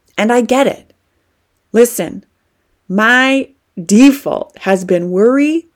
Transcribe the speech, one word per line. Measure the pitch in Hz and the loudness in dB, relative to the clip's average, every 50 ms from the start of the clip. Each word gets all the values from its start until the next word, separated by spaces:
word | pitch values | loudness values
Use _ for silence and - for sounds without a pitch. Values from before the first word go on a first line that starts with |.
| _ _ - | _ _ -6
And | - 202 220 | -4 -2 0
I | 240 247 | 0 0
get | 240 - 247 262 277 | 0 0 0 0 0
it. | 202 - - - _ _ _ _ _ _ _ _ _ _ _ _ _ _ _ _ _ | -2 -2 -8 -16 _ _ _ _ _ _ _ _ _ _ _ _ _ _ _ _ _
Listen, | - 220 240 233 - - 175 - - 196 - _ _ _ _ _ _ _ _ _ _ _ _ | 2 2 2 2 0 -8 -10 -10 -10 -16 -18 _ _ _ _ _ _ _ _ _ _ _ _
my | - 185 202 214 226 247 254 262 262 269 269 247 - _ _ _ _ - 196 165 | -6 -4 0 0 2 2 2 2 0 -2 -2 -4 -8 _ _ _ _ -16 -12 -4
default | 165 208 220 262 277 269 - - - - 50 - - - - | 0 4 4 6 4 4 2 -4 -6 -6 -6 -8 -12 -14 -8
has | - 190 196 185 180 | -4 -2 -2 -2 -2
been | 185 190 175 175 180 | -2 -2 -2 -2 -2
worry. | 180 185 214 240 262 277 285 302 311 330 330 _ _ | -2 0 2 2 2 0 0 0 -2 -4 -6 _ _